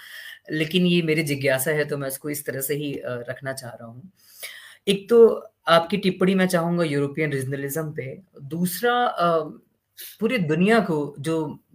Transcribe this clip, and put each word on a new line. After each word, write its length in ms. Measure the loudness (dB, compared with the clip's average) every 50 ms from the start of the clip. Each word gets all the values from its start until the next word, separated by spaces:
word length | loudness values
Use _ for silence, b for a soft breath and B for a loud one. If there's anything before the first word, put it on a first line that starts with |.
| B B B B B B B B B -6
लेकिन 340 | -4 -2 -2 0 2 2 2
ये 160 | 4 4 2
मेरी 220 | 2 2 0 0 0
जिज्ञासा 480 | -2 -2 -2 0 0 0 0 0 0
है 140 | 0 0 0
तो 120 | -2 -4 -6
मैं 100 | -6 -6
इसको 220 | -8 -8 -8 -8
इस 160 | -8 -8 -8
तरह 160 | -8 -8 -6
से 140 | -6 -4 -4
ही, 180 | -4 -4 -6 -6
अ, 320 | -6 -8 -8 -8 -8 -8 -10
रखना 240 | -12 -10 -10 -10 -10
चाह 180 | -10 -12 -14
रहा 140 | -14 -16 -18
हूँ। 260 | -18 -18 -18 -20 -20 _ B B B B B B B B B B B B B B -2
एक 220 | -2 -2 0 4
तो 380 | 8 10 10 10 8 4 -8 -14 _ _ 2 4
आपकी 300 | 4 6 4 4 -2 0
टिप्पणी 380 | 0 0 0 2 2 2 4
मैं 120 | 4 2 2
चाहूँगा 360 | 2 2 0 2 0 0 0
यूरोपियन 480 | 0 0 0 0 -2 -2 -2 -2 -2
रीजनलिज्म 640 | -2 -2 -4 -4 -6 -6 -6 -6 -6 -6 -6 -6 -8
पे, 280 | -10 -10 -12 -12 -16 -18 _ _ -20 -14
दूसरा, 600 | -10 -4 -2 -2 -2 -2 -2 0 0 2 2 0
अ, 380 | 0 0 0 2 2 2 2 0 -2 -10 -16 _ _ _ _ _ _ _ -20 B B B B
पूरी 180 | -2 0 0 0
दुनिया 420 | 0 0 2 2 4 4 4 4
को 360 | 2 2 0 -2 -2 -4 -8 -8
जो 400 | -4 -2 -2 -2 -2 -4 -6 -12 _ _ -10